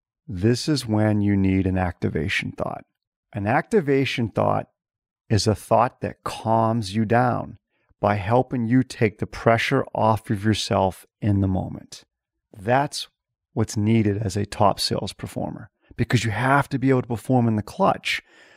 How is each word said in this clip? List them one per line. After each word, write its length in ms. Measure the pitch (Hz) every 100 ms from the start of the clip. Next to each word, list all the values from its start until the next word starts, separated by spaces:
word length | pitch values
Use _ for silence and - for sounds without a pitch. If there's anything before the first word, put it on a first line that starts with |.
| _ _ -
This 420 | 90 107 123 -
is 160 | 147 117
when 360 | 107 107 104
you 140 | 101 98
need 300 | 95 95 92
an 120 | 92
activation 760 | 90 - 101 87 76 - -
thought. 340 | - - - - _ _ _ _
An 140 | 110 101
activation 840 | 139 - 220 143 139 131 - 110
thought 380 | - 104 104 - _ _ _ _ _ _
is 200 | 110 110
a 80 | 104
thought 460 | - 113 123 -
that 220 | 98 -
calms 680 | - - 110 113 113 117 98
you 100 | 104
down 540 | 107 117 123 107 - 107 _ _ _ _
by 160 | 101 104
helping 520 | 95 123 131 131 113
you 160 | 127
take 340 | 123 - 110 -
the 80 | -
pressure 580 | - - 117 - 135 - -
off 340 | 110 107 -
of 140 | 107
yourself 640 | 107 104 - 98 95 - - _
in 200 | 113 101
the 80 | 98
moment. 560 | 92 92 - - - _ _ _ _ _
That's 540 | - 98 131 147 - - _ _ _ _
what's 240 | - 107 110
needed 420 | 104 113 104 101
as 160 | 104 101
a 80 | 101
top 340 | - 101 -
sales 340 | - 110 101
performer, 580 | - - - 80 - 107 _ _ -
because 260 | 120 117
you 60 | 113
have 400 | 101 131 139 -
to 80 | 135
be 140 | 131
able 100 | 131
to 60 | 117
perform 400 | 117 - 127 117
in 80 | 107
the 80 |
clutch, 580 | - - 190 - - - - _ -